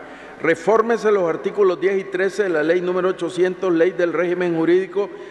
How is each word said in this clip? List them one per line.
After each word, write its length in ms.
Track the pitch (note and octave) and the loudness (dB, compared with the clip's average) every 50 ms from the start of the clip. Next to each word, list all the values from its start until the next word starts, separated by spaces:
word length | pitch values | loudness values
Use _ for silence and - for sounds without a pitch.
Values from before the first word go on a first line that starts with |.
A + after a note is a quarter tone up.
| - - - - - - - - | -18 -18 -18 -20 -20 -20 -12 -4
Refórmese 680 | - D#3 E3 D#3+ - F#3 G#3+ A3+ A3 A#3 A#3 G#3+ F3+ G#3+ | 0 0 0 0 2 2 4 4 4 2 0 0 2 2
los 200 | G#3 G3+ F3+ E3 | 2 2 2 0
artículos 500 | D#3+ D#3 - G3 F#3 G3+ G#3 F#3+ F3+ - | -2 -2 -4 -4 0 2 2 2 2 2
diez 180 | F3 F#3+ G3 F#3+ | 0 0 0 0
y 60 | F#3+ | -4
trece 400 | - - F3 F#3 G3 F#3 - G#3 | -4 -4 -2 -2 -2 0 0 -2
de 60 | F#3+ | 0
la 120 | E3 D3+ | 2 0
ley 200 | D3+ D#3 E3+ F#3 | 2 2 2 2
número 260 | F3 F3+ F3+ F#3 F3+ F#3+ | 2 0 -2 0 0 -2
ochocientos, 640 | F#3 F#3 F3 E3 - E3+ F3+ F#3 F#3 F3+ - F#3 | -2 -2 -4 -6 -2 0 0 0 0 -2 -2 0
ley 200 | E3+ D#3+ E3 F#3 | 2 2 2 2
del 200 | F#3+ E3 F3 F3 | 2 0 -2 0
régimen 460 | D#3 D3+ F3+ F3 F3 F3 F3+ F3 E3+ D#3+ | 0 0 0 0 0 0 0 -2 0 0
jurídico 520 | E3 D#3+ F3 F#3 F#3+ F3+ - G3 G3+ F#3+ - - - - | 2 2 2 2 2 0 -4 -4 -4 -4 -6 -14 -16 -18